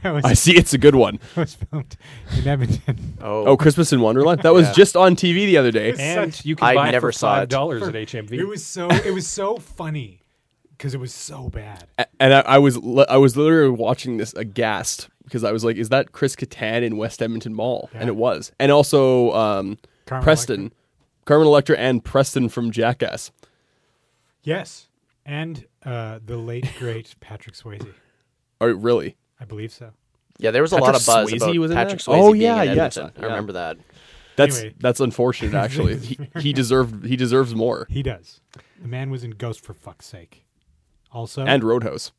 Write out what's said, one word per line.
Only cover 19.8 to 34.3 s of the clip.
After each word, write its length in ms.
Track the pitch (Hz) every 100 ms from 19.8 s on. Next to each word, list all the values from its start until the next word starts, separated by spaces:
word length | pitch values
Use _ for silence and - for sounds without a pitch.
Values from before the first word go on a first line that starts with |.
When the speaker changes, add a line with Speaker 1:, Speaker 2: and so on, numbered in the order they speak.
| _ _ -
Speaker 1:
Carmen 180 | 131
Speaker 2:
Preston. 360 | 151 156 - 104
Speaker 1:
Electra? 180 | 98 _ _ _ _ _ -
Speaker 2:
Carmen 220 | 151 156
Electra 300 | 147 139 156
and 260 | 127 123
Preston 460 | - 135 135 135 120
from 200 | - 117
Jackass. 600 | 113 113 123 113 - - _ _ _ _ _ _ _ _ _ _ _
Speaker 1:
Yes. 440 | 147 175 - - _ _ _ _ 139
And, 400 | 147 165 147 - _ 135
uh, 340 | 120 110 113 113
the 120 | 117
late, 300 | 117 120 127
Speaker 2:
<laughs> 60 | -
Speaker 1:
great 360 | 123 113 113 _
Patrick 340 | - 107 - -
Swayze. 320 | 113 101 101 _ _ _ _ _ _ _
Speaker 2:
Oh, 80 | 117
really? 440 | 98 113 117 76 _ _ _
Speaker 1:
I 60 | 110
believe 260 | 107 113
so. 200 | - 117 _ _ _ _ _
Speaker 3:
Yeah, 140 | 110
there 100 | 117
was 120 | 160
a 40 | 175
Speaker 2:
Patrick 160 | 131
Speaker 3:
lot 60 | 131
of 40 | 117
buzz 260 | 113 107
Speaker 2:
Swayze 40 | 113
Speaker 3:
about 200 | 110 170
Speaker 2:
was 120 | 160
in 40 | 170
that? 60 |
Speaker 3:
Patrick 180 | 151 196
Swayze 120 | - 156
Speaker 2:
Oh, 100 | 208
Speaker 3:
being 80 | 214
Speaker 2:
yeah, 200 | 226 226
Speaker 3:
in 120 | 160 -
Speaker 2:
yes. 220 | 160 -
Speaker 3:
Edmonton. 260 | 76 -
I 20 | 113
Speaker 2:
Yeah. 40 |
Speaker 3:
remember 220 | 107 104
that. 240 | 90 82 82 _ _ _ - _